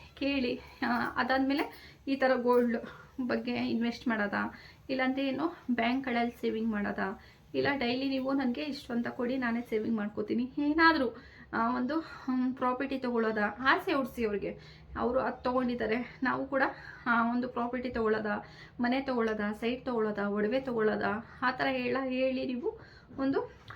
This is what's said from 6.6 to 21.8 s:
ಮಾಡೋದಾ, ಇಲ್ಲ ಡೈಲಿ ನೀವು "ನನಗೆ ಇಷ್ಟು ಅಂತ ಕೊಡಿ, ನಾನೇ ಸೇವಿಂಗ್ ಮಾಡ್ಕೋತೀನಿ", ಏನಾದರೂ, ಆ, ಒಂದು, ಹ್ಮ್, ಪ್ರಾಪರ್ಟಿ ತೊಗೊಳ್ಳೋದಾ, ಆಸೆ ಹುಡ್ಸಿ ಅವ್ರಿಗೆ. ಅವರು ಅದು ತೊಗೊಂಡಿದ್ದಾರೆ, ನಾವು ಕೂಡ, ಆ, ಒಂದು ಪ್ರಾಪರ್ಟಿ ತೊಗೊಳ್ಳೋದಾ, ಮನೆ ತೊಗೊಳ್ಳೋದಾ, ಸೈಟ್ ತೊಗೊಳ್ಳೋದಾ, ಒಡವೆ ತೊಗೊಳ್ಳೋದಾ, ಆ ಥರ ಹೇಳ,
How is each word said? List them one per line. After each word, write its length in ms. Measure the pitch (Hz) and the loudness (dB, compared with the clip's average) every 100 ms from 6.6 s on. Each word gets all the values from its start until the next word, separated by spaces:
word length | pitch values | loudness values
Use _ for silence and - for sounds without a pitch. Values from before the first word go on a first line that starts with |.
| 226 | 0
ಮಾಡೋದಾ, 520 | 208 202 202 190 220 - - - | 0 0 -2 -4 -6 -12 -20 -6
ಇಲ್ಲ 140 | 269 262 277 | 0 2 2
ಡೈಲಿ 320 | 240 262 269 | 0 0 0
ನೀವು 240 | 269 262 | 0 0
"ನನಗೆ 300 | 277 247 254 | 0 0 -2
ಇಷ್ಟು 300 | 302 - - | -4 -8 -4
ಅಂತ 140 | 240 233 | -4 -2
ಕೊಡಿ, 300 | 247 240 269 | -2 -2 0
ನಾನೇ 240 | 240 233 | 0 -2
ಸೇವಿಂಗ್ 340 | 240 220 226 220 | 0 -2 0 0
ಮಾಡ್ಕೋತೀನಿ", 560 | 208 220 208 220 254 - | -2 -4 -2 0 0 0
ಏನಾದರೂ, 580 | 294 320 330 311 226 - - - - | 2 6 6 6 2 -2 -14 -20 -6
ಆ, 220 | 220 233 247 | 0 0 0
ಒಂದು, 240 | 254 320 | 0 -2
ಹ್ಮ್, 560 | 320 - - 254 254 254 | -4 -6 -2 0 0 2
ಪ್ರಾಪರ್ಟಿ 440 | 254 254 269 262 | 0 0 -2 -2
ತೊಗೊಳ್ಳೋದಾ, 580 | 254 233 220 214 208 - | 0 2 2 2 0 2
ಆಸೆ 340 | 262 349 381 | 2 4 4
ಹುಡ್ಸಿ 320 | 285 240 - 220 | 0 0 -2 -2
ಅವ್ರಿಗೆ. 320 | 202 160 - - - - 202 | 0 -4 -8 -14 -20 -10 -4
ಅವರು 220 | 226 262 | 0 2
ಅದು 240 | 240 247 | 0 -2
ತೊಗೊಂಡಿದ್ದಾರೆ, 760 | 254 254 247 240 220 233 240 - | 0 2 0 0 0 0 -4 -4
ನಾವು 240 | 254 254 269 | -2 -2 0
ಕೂಡ, 160 | 269 277 - - - 247 | 0 0 -2 -14 -6 2
ಆ, 260 | 233 233 | 2 2
ಒಂದು 180 | 247 247 | 0 -2
ಪ್ರಾಪರ್ಟಿ 400 | 240 240 247 247 | -2 -2 -2 -2
ತೊಗೊಳ್ಳೋದಾ, 560 | 240 220 214 214 208 - - - - | 0 2 2 0 -4 -6 -16 -12 -2
ಮನೆ 220 | 240 262 | 0 2
ತೊಗೊಳ್ಳೋದಾ, 520 | 269 247 220 214 208 | 0 0 0 0 -2
ಸೈಟ್ 320 | 214 233 254 262 | -2 -2 -2 -2
ತೊಗೊಳ್ಳೋದಾ, 440 | 233 214 208 202 | 0 0 0 0
ಒಡವೆ 300 | 208 208 262 | 2 2 0
ತೊಗೊಳ್ಳೋದಾ, 800 | 269 226 214 208 196 214 - - | 0 2 2 2 0 -2 -6 -2
ಆ 100 | 254 | 0
ಥರ 160 | 254 269 | 2 0
ಹೇಳ, 280 | 262 | 0